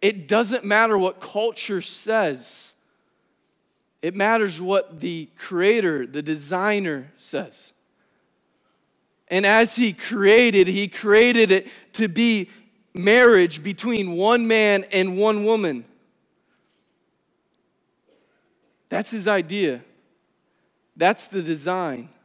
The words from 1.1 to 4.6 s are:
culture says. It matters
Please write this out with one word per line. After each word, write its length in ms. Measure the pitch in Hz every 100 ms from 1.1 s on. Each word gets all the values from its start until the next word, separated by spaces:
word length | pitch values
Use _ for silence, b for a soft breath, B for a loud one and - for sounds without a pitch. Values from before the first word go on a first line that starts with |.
| -
culture 640 | - 202 226 - - 196
says. 920 | - - - 220 185 131 117 - - _ _ _ _ _ _ _ _ _ _ _ _ _
It 140 | 160 185
matters 460 | 196 226 208 160